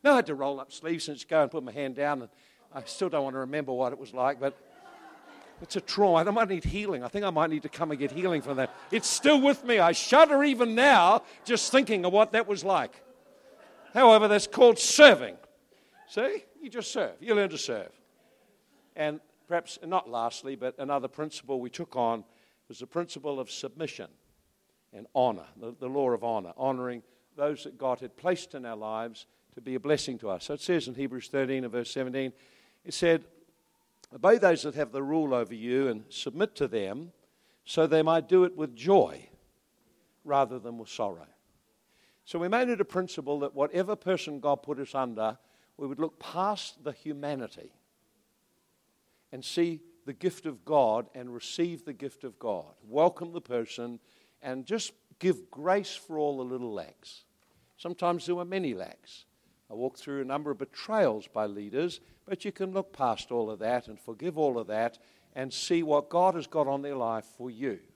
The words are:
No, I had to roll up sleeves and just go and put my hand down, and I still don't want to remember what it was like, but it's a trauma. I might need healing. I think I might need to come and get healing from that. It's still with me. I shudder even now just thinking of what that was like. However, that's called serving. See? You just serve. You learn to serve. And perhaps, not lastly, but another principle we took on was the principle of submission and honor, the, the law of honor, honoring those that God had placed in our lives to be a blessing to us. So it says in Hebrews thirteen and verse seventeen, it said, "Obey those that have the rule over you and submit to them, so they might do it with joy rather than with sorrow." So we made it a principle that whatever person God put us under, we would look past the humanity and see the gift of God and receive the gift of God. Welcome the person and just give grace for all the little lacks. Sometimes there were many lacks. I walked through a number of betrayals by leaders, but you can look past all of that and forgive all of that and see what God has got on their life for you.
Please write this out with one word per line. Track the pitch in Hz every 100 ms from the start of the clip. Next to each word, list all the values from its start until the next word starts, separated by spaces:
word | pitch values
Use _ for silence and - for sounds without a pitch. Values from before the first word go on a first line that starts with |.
No, | 285
I | 262
had | 190
to |
roll | 139 139 135
up | 135
sleeves | - 160 170 -
and | 139
just | -
go | 160
and | 139
put | 160
my | 131
hand | 120 139
down, | 127 143 143
and | 117 _ _ _ _
I | 135
still | - - 185
don't | 156
want | 135
to | 131
remember | 131 143 135
what | 127 127
it | 139
was | 127
like, | 127 127 139
but | 139 139 _ - - - - - - - - -
it's | 175 202
a |
trauma. | - - 202 165 180
I |
might | 214 214
need | 185
healing. | - 196 208 147
I | 123
think | 202
I | 202
might | 156 160
need | 156
to | 143
come | - 165
and | 143
get | 139
healing | 143 185 160
from | 135 131
that. | 127 - -
It's | 226 -
still | - 285 294
with | 277 269
me. | 240 226
I | 170
shudder | 165 - 262 320 277
even | 285 247 240
now | 226 277 233 175 214 - -
just | - 233 -
thinking | 262 233 208
of | 175
what | 196 220
that | 220 214
was | 196
like. | 180 180 120 - - - _ _ - - - - -
However, | 220 254 220 214
that's | 208 -
called | - 247 220
serving. | - - 294 202 117 90 - _ _ _ _ _ -
See? | 202 262 415 - _
You | 285
just | 233 -
serve. | 240 143 85
You | 180 208
learn | 196
to | 156
serve. | - 113 87 _ _ _ _ _ _ _ _ _ _ -
And | 151 151 _ _ _
perhaps, | 170 165 -
not | 165 185 117
lastly, | 117 117 - 135 131
but | 127 131
another | 139 143 131
principle | - 151 - 123 135
we | 120
took | - -
on | 131 117 113 98 _ _ _ _
was | 110
the | 127
principle | 170 120 143 147 135
of | 123
submission | - 131 143 156 - 95 _ _ _ _ _ _ _ _
and | 104 110
honor, | 135 127 101 78 -
the, | 117 120
the | 127
law | 139 131
of | 117
honor, | 117 110 87 -
honoring | 131 127 123 120 _ _ _ 151
those | 143 143
that | 147 123
God | 135 123
had | 127 -
placed | 175 180 - 139
in | 120
our | 110
lives | 107 110 117 110 - _ _
to | -
be | 120
a | 127
blessing | 139 147 - 120
to | 107
us. | 90 -
So |
it | 147
says | - 175 131
in |
Hebrews | 123 139 127 -
thirteen | 139 131 135
and | 123
verse | 120 117
seventeen, | 131 127 131 131 - _ _ _ _ -
it |
said, | - 170 165 - _ _ _ _ _ _ _ -
"Obey | 131 185 233
those | 190 160
that | 147 143
have | 135
the | 135
rule | 139 160 147
over | 123 110
you | 117 117 127 135
and | 107 107
submit | - - 131 214
to | - 135
them, | 110 95 117 170 _ _ _ _ _ -
so | - 160
they | 156
might | 156 165 -
do | 185
it | 180 180
with | 151
joy | 117 147 196 87 71 - _ _ _ _ _ _ _ _ _
rather | 147 139 127 127
than | 113 117
with | 110
sorrow." | - 107 85 76 _ _ _ _ _ _ _ _ _
So | - 175
we | 175
made | 233 247
it | 226
a | 196
principle | 185 185 - 135 147
that | 139
whatever | 139 147 160 190
person | 208 180 185 - 143
God | 143 143
put | - 139
us | 135
under, | 135 127 110 110 113 _ _ _ -
we | 139
would | 135
look | 160 156
past | - 170 196 202 - -
the | 135
humanity | - 151 143 143 139 110 - - _ _ _ _ _ _ _ _ _ _ _ _ _ _ _ _
and | 131
see | 131 - 170 156 - _ 139
the |
gift | 131 180 175 160
of | 120
God | - 151 120 110 113
and | 127 123
receive | 120 - - 170 165
the | -
gift | 120 135 _
of | 131 101
God. | 117 92 - _ 107
Welcome | 131 175 - 170
the | 170
person | - 123 113 - 120 117 _ _ _ _
and | 143 131
just | 127 214 - _ _ _
give | 185 175 -
grace | 131 160 202 190
for | - - 156
all | 147 135
the |
little | 127 127 120
lacks. | 101 80 _ - - _ _ _ _ _ _
Sometimes | 170 175 175 175
there | - 175
were | 175
many | 190 160
lacks. | 98 80 78 - - _ _ _ _ _
I |
walked | 110 131 -
through | - 139
a | 131
number | 143 147
of | 139
betrayals | 139 - - 220 156 107 -
by | 110 107
leaders, | 101 104 123 175 - _ _ -
but | 196
you | 208
can | - 190
look | 190 190
past | - 127 107 -
all | 120 110
of | 104
that | 110 123 117
and | 104
forgive | - 110 170 156
all | 147 120
of | 104
that | 107 117 - _ _ _
and | - 131
see | - - 175
what | 156 147 147
God | 170 185
has | 170 143
got | 160 139
on | 139
their | 143 139
life | 113 110 - -
for | 123
you. | 110 135 98 _